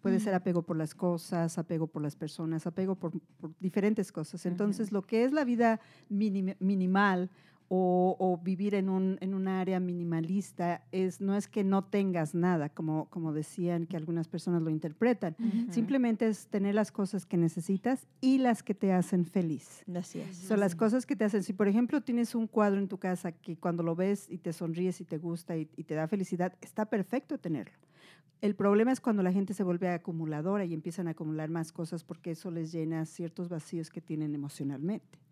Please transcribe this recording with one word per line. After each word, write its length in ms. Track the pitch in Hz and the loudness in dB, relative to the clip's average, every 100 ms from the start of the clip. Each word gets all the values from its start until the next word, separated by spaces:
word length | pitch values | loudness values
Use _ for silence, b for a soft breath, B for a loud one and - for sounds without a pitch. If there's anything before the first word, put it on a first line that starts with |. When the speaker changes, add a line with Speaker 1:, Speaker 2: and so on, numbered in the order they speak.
Speaker 1:
Puede 180 | 196 190 | 4 2
ser 120 | 214 | 4
Speaker 2:
Ujú. 40 | 185 | 0
Speaker 1:
apego 240 | 185 175 | 2 0
por 160 | 170 160 | 0 -2
las 160 | 156 | -2
cosas, 640 | - 180 175 - 175 165 170 | 0 0 0 -2 0 0 -2
apego 280 | 160 165 160 | -4 -2 -2
por 140 | 165 | -2
las 140 | 147 - | -6 -4
personas, 500 | 156 - 160 160 175 | -10 -6 -4 -2 -4
apego 280 | 170 190 | -2 -2
por, 180 | 190 170 160 _ _ | -2 -4 -6 _ _
por 140 | 160 156 | -14 -6
diferentes 500 | 185 208 202 214 190 | -2 2 2 2 -2
cosas. 340 | - 156 180 180 | -6 -8 -6 -4
Entonces, 400 | 180 208 196 208 | 0 0 0 -2
Speaker 3:
Ujú. 60 | |
Speaker 1:
lo 80 | 202 | -2
que 220 | 190 220 | 0 2
es 80 | 247 | 2
la 120 | 302 | 2
vida 340 | 262 240 233 220 B B B | 0 4 4 2 B B B
minim-, 480 | 202 214 196 190 196 | 0 0 2 -2 0
minimal 720 | 190 196 185 190 202 185 180 b b b _ | 0 2 4 6 4 4 -2 b b b _
o, 480 | 185 185 180 180 185 | 2 4 6 4 4
o 200 | 185 175 | 0 0
vivir 360 | 175 180 202 | -2 0 0
en 140 | 202 190 | 2 2
un, 300 | 190 190 190 | 2 2 0
en 140 | 190 | -2
un 120 | 190 190 | -2 0
área 320 | 185 185 185 | 0 0 0
minimalista 1040 | 180 175 170 165 160 190 - - 175 175 - | 0 -2 -2 -2 0 -2 -2 -2 -2 -2 -4
es, 280 | 185 185 175 | -2 -2 0
no 160 | 196 202 | -2 0
es 120 | 202 | -2
que 160 | - | 0
no 200 | 196 196 | 2 2
tengas 500 | 190 202 196 175 151 | 2 0 2 0 0
nada, 340 | 170 180 175 147 | 2 2 2 0
como, 400 | - 160 156 151 | -4 -2 -2 -2
como 220 | - 160 | -6 -4
decían 540 | 151 156 - 175 170 165 | -4 -6 -4 -2 -2 -2
que 100 | 175 | -6
algunas 300 | 156 170 160 | -4 -2 -2
personas 340 | 175 175 175 | -4 0 0
lo 80 | 160 | 2
interpretan. 680 | 156 160 151 233 240 180 160 | 0 -2 0 2 2 -2 -2
Speaker 3:
Ujú. 340 | 233 208 240 | 0 0 0
Speaker 1:
Simplemente 540 | 190 220 277 247 220 226 | -2 0 2 2 2 2
es 180 | 214 - | 0 -2
tener 260 | 208 196 | -2 2
las 160 | 202 208 | 2 0
cosas 340 | - 196 196 - | 0 -2 -2 -2
que 100 | 175 | 2
necesitas 720 | 165 170 165 196 240 262 - _ | 2 0 -2 0 0 -2 -4 _
y 180 | 262 262 | 2 4
las 240 | 254 220 | 4 2
que 120 | - | 0
te 180 | 190 196 | 0 4
hacen 320 | 180 180 185 | 4 4 2
feliz. 600 | 170 202 170 147 - - - | 2 0 0 -2 -8 -20 -10
Speaker 3:
Así 260 | 175 180 170 | -10 -8 -10
es. 160 | 160 180 | -10 -12
Speaker 1:
Son 240 | 190 214 | 0 2
las 120 | 196 | 2
Speaker 4:
Ujú. 60 | 170 | 2
Speaker 1:
cosas 260 | 226 247 247 | 2 2 0
que 80 | 247 | 0
te 80 | |
hacen. 180 | 214 208 | 0 0
Si, 100 | 185 | -2
por 160 | 190 202 | 0 2
ejemplo, 320 | 208 240 294 | 4 2 0
tienes 340 | - 240 233 | 0 0 0
un 120 | 240 226 | -2 -2
cuadro 320 | - 208 196 | 2 4 4
en 80 | 196 | -2
tu 100 | 190 | -4
casa 340 | 190 180 180 | -4 -2 -4
que 240 | 165 - 160 | -10 -12 -4
cuando 260 | 180 170 | -2 0
lo 120 | 170 | 0
ves 320 | 170 185 202 - | 2 0 0 -4
y 80 | 185 | -10
te 140 | - | -8
sonríes 480 | 160 170 165 185 175 | -6 -6 -2 -2 -2
y 40 | |
te 140 | 170 160 | -8 -8
gusta 380 | 170 170 - 165 | -6 -8 -6 -6
y, 120 | 156 - | -6 -10
y 80 | |
te 100 | 160 | -6
da 140 | 156 160 | -4 -2
felicidad, 460 | 208 185 175 180 - | -2 -2 -2 -2 -4
está 260 | - - 214 | -14 -6 -2
perfecto 520 | 220 185 247 - 294 | -2 -2 -4 -4 -8
tenerlo. 380 | 175 151 95 _ _ B B B B _ | -4 -4 -6 _ _ B B B B _
El 140 | 208 196 | -2 2
problema 340 | 202 208 233 | 4 6 4
es 100 | 262 | 2
cuando 220 | - 208 | 0 2
la 100 | 185 | 4
gente 200 | 185 196 | 2 0
se 100 | 196 | -2
vuelve 260 | 190 175 185 | 0 0 0
acumuladora 720 | 170 175 165 160 151 160 202 | -2 -4 -4 -4 -2 -2 -2
y 80 | 185 | -2
empiezan 360 | 165 165 165 175 | -4 -6 -4 -4
a 20 | |
acumular 400 | 160 156 156 156 | -4 -4 -4 -4
más 220 | 165 160 | -4 -6
cosas 320 | - 165 170 | -6 -8 -8
porque 260 | - 165 - | -10 -12 -8
eso 200 | 165 190 | -8 -6
les 220 | 170 160 | -6 -6
llena 320 | 165 160 160 | -4 -4 -2
ciertos 440 | 160 - 170 165 175 | -4 -6 -10 -6 -6
vacíos 400 | 170 - 170 160 | -6 -6 -8 -8
que 100 | - | -12
tienen 340 | 160 156 156 | -8 -4 -4
emocionalmente. 840 | 147 143 - 139 139 156 220 _ - _ | -4 -6 -6 -6 -4 -4 -6 _ -20 _